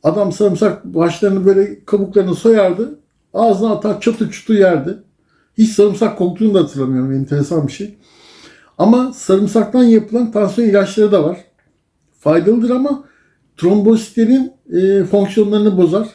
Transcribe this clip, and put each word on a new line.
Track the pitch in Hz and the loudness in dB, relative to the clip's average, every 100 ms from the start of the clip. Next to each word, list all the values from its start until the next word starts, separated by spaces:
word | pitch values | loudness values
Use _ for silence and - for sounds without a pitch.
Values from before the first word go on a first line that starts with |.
Adam | - 180 196 | -2 -2 -4
sarımsak | 180 208 170 214 - | 0 -2 0 -2 -2
başlarını | - 156 170 165 202 190 185 | -8 -2 -2 0 -2 0 2
böyle | 196 202 - | 2 0 -4
kabuklarını | - 208 196 208 185 | -4 -4 0 -2 0
soyardı. | 175 226 226 190 180 247 - _ _ _ | 0 2 2 2 -2 -8 -10 _ _ _
Ağzına | 190 226 196 220 | -2 0 0 -2
atar | 208 214 196 | -2 -4 -2
çatı | - 226 214 | -2 -2 -6
çutu | - - | -8 -2
yerdi. | 214 190 165 143 208 _ _ _ _ _ - | 2 4 2 -4 -10 _ _ _ _ _ 0
Hiç | 220 | 0
sarımsak | - 208 196 220 - | 4 2 2 -4 -2
koktuğunu | 180 170 220 | -4 0 0
da | 196 | 2
hatırlamıyorum. | 151 139 131 131 131 | 0 -2 -4 -2 -2
Enteresan | 135 135 143 135 165 139 | -4 -4 -4 -2 -2 -4
bir | |
şey. | - 208 - _ _ - - - - _ _ | -6 -14 -14 _ _ -20 -20 -20 -20 _ _
Ama | 196 247 254 | 2 2 0
sarımsaktan | 254 - 190 202 226 208 254 | -8 -2 0 2 0 0 2
yapılan | 240 226 214 226 233 | 4 4 2 -4 -2
tansiyon | 214 196 196 233 | -2 -2 0 0
ilaçları | 202 190 - 208 | 2 0 0 2
da | 196 | 2
var. | 156 180 - _ _ _ _ _ _ _ | 0 -6 -14 _ _ _ _ _ _ _
Faydalıdır | 147 165 170 233 226 | 0 0 2 0 0
ama | 247 277 277 - _ _ _ _ _ | -2 -2 -4 -10 _ _ _ _ _
trombositlerin, | 170 208 202 220 - - 226 269 254 _ _ | 0 2 2 0 -2 -2 2 2 0 _ _
e, | 170 190 196 | -2 2 0
fonksiyonlarını | 185 202 196 220 202 208 208 185 | 2 0 0 0 0 2 2 2
bozar. | 175 180 220 | 2 0 -4